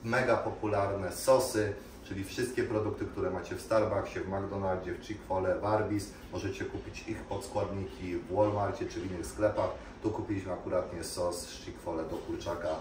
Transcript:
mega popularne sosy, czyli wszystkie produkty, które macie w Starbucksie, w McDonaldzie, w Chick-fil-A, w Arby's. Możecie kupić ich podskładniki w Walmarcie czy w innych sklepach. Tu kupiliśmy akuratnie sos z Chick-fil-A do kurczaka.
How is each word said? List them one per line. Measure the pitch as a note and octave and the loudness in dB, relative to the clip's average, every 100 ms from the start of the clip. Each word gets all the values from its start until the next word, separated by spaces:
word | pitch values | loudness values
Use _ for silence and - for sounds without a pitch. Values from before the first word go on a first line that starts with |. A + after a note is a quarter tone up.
mega | A2+ A2 A2 A2 | 2 2 6 4
popularne | A2 - G#2+ G2+ G2 F#2+ F2+ | 4 -2 0 2 2 2 -2
sosy, | - - C3 - G#2+ G#2 G2+ - - | 0 8 8 8 2 2 -2 -10 -16
czyli | - G2 | -8 -6
wszystkie | F#2+ - - - | -4 -2 0 0
produkty, | A2+ A2 G#2+ - - | 2 2 2 -2 -4
które | - - | 0 0
macie | - - A#2 | 0 -4 -8
w | |
Starbucksie, | - A2 G#2 G2+ F2 - | 2 4 6 2 0 -4
w | F#2+ | -2
McDonaldzie, | G2 G2+ G2 F#2+ F#2 F2+ | -2 -2 0 0 0 -2
w | - | -6
Chick-fil-A, | - G#2+ - F#2 F2+ | -6 -8 -2 0 2
w | - | 2
Arby's. | G2+ G#2+ G2+ G#2 - - - | 2 2 2 0 -2 -10 -8
Możecie | - G2 - | -4 -4 -2
kupić | - - - - - | -4 -4 -8 -10 -6
ich | A2 | -6
podskładniki | - G2+ - - E2+ G2 F#2+ - F2+ F2 | -4 -6 -2 0 0 -2 -4 -6 -4 -4
w | D#2+ | 0
Walmarcie | F#2 G#2 G2+ G2 F2+ F2+ | 4 4 4 0 0 -4
czy | E2+ | -4
w | F#2 | -4
innych | F2 D#2+ | -4 -6
sklepach. | - G#2 - D#2+ - - - | 2 2 4 0 -2 -10 -4
Tu | A2 | -2
kupiliśmy | G#2+ G2+ G2 F#2+ | -2 -2 -2 -2
akuratnie | F2 - F2+ F2 E2+ | -4 2 2 2 -6
sos | E2 - F2 F2 | -6 -2 0 -2
z | - | -8
Chick-fil-A | - - - - E2 | -10 -10 -8 -6 -4
do | - - | -4 -6
kurczaka. | - - - - F2 - | -4 -4 -4 -2 -2 -2